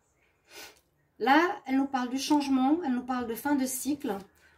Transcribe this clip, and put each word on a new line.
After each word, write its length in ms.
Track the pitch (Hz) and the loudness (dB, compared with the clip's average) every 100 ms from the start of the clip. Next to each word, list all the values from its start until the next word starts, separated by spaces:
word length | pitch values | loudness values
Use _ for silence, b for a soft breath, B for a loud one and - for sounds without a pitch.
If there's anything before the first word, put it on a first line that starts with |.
| _ _ _ _ B B B B _ _ _ - | _ _ _ _ B B B B _ _ _ -4
Là, 440 | 233 294 359 - 254 | 4 4 4 -2 -2
elle 120 | 269 | 0
nous 100 | 269 | 0
parle 220 | 254 247 | -2 -4
du 80 | 262 | -4
changement, 600 | - 294 262 262 262 339 | 2 2 2 2 4 2
elle 100 | 302 | 0
nous 120 | 247 247 | -4 -2
parle 200 | 247 233 | -6 -4
de 100 | 226 | -4
fin 200 | 285 294 | -2 0
de 100 | 262 | 0
cycle. 520 | - 254 285 233 196 - b b | -4 -4 -4 -4 -8 -10 b b